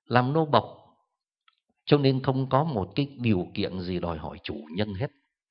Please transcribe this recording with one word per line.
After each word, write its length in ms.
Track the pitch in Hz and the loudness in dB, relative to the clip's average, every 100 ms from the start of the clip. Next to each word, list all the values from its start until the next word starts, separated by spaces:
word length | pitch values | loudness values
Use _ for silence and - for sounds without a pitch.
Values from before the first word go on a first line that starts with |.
| _ | _
Làm 260 | 117 127 | 2 2
nô 140 | 160 151 | 0 2
bộc, 500 | 110 - - - _ _ _ _ _ _ _ _ _ | 2 2 -8 -20 _ _ _ _ _ _ _ _ _
cho 140 | - 147 | 4 6
nên 240 | 135 131 | 6 4
không 260 | 135 131 131 | 0 0 2
có 160 | 135 | 2
một 280 | 165 113 92 | 2 -2 -2
cái 220 | - 139 - | -2 -4 -2
điều 280 | 117 92 85 | 0 0 0
kiện 260 | - 92 92 | -4 -6 -4
gì 200 | 90 87 | -6 -4
đòi 180 | 87 80 | -4 -6
hỏi 200 | 80 73 | -8 -10
chủ 240 | - 73 - 190 | -10 -10 -8 -6
nhân 180 | 214 | -4
hết. 160 | 95 143 - _ _ _ | -4 -8 -8 _ _ _